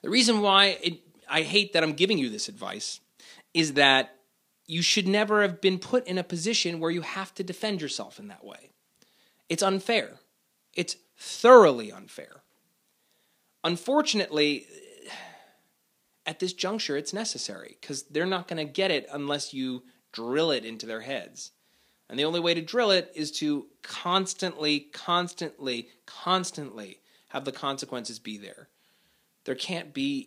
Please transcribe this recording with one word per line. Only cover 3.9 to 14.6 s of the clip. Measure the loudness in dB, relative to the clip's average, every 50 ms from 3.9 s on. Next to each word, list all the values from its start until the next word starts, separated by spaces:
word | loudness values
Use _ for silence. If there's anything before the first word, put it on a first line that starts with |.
| 6 6 2 0 -8 _ _ _ _ _ _ _ _ _ _
you | -8 -4 -2 0
should | 2 2 2 2 2
never | 2 2 2 4 4 4
have | 4 2 0 2 2
been | 2 2 2
put | -2 0 0 0 0
in | 0 -4 -4
a | -4
position | -4 -6 -4 -2 0 0 0 0 -2 -2 -2
where | -2 -2
you | -2 -2
have | -4 -6 -8 -8 -10 -10 -8
to | -10 -8
defend | -8 -6 -6 -4 -4 -2 -4
yourself | -4 -6 -6 -8 -10 -12 -14 -18
in | -18 -18
that | -18 -18 -18
way. | -20 -20 -20 -20 -20 _ _ _ _ _ _ _ _ _ _ _ _ _ _ _ _
It's | -2 2 2
unfair. | 2 2 0 0 0 0 0 0 -2 -8 -18 _ _ _ _ _ _ _ _ _ _ _
It's | -6 -6 -6 -8 -12 _ _ _
thoroughly | _ -14 -14 -8 4 8 12 12 12 12 10 6 2 -4 -10
unfair. | -12 -16 -20 -18 -18 -18 -18 -18 -20 -20 _ _ _ _ _ _ _ _ _ _ _ _ _ _ _ _ _ _ _ _ _ _ _ _ -4
Unfortunately, | -4 -4 -2 -2 0 2 2 2 2 0 -2 -2 0 2 2 2 2 2 -2